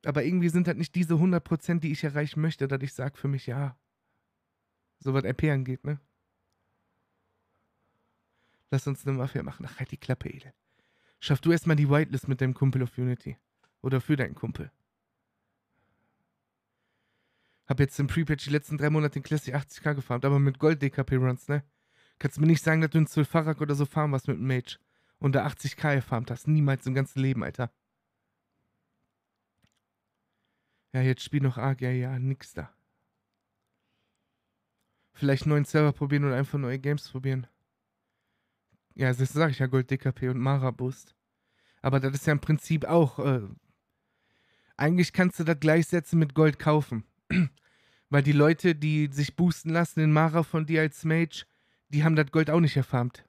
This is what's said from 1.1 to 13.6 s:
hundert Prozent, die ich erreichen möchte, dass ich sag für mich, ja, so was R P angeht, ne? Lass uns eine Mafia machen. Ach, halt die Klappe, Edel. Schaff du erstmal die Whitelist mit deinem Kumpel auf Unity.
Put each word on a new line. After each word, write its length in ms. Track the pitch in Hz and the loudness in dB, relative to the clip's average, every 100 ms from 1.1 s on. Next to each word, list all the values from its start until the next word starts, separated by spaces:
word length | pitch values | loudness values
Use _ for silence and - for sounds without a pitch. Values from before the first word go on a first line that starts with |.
| 165 | 4
hundert 240 | 180 175 | 4 2
Prozent, 400 | - 165 - 170 | 0 -4 -2 -2
die 80 | 156 | -2
ich 120 | 151 | -4
erreichen 380 | 156 143 147 - | -4 -2 -4 -2
möchte, 260 | 156 - 135 | -4 -2 -4
dass 140 | 135 | -4
ich 100 | 135 | -6
sag 280 | - 131 - | -6 -8 -6
für 80 | 139 | -4
mich, 180 | 139 - | -4 -4
ja, 320 | 123 143 127 _ _ _ _ _ _ _ _ _ _ _ _ | -6 -6 -8 _ _ _ _ _ _ _ _ _ _ _ _
so 160 | 135 | -2
was 100 | 135 | -2
R 100 | 110 | -2
P 180 | 127 156 | -2 0
angeht, 320 | 139 127 127 | 0 -2 -8
ne? 160 | 139 147 _ _ _ _ _ _ _ _ _ _ _ _ _ _ _ _ _ _ _ _ _ _ _ _ _ _ _ | -8 -10 _ _ _ _ _ _ _ _ _ _ _ _ _ _ _ _ _ _ _ _ _ _ _ _ _ _ _
Lass 160 | 135 - | -4 -4
uns 180 | 135 139 | -6 -4
eine 100 | 135 | -4
Mafia 280 | 131 - | -4 -6
machen. 240 | 135 - 131 | -8 -12 -16
Ach, 80 | - | -12
halt 140 | 131 | -12
die 60 | - | -12
Klappe, 360 | - 127 - | -6 -6 -6
Edel. 180 | 135 131 _ _ _ _ _ _ _ | -14 -18 _ _ _ _ _ _ _
Schaff 200 | - 139 | -2 0
du 120 | 165 | 2
erstmal 240 | 170 170 151 | 2 2 2
die 120 | 143 | 4
Whitelist 400 | 143 156 131 - | 2 2 -4 -4
mit 140 | 131 | -2
deinem 140 | 131 131 | -2 2
Kumpel 260 | 139 131 | 0 0
auf 160 | 123 - | -4 -4
Unity. 400 | 123 123 - 127 _ _ | -4 -4 -8 -16 _ _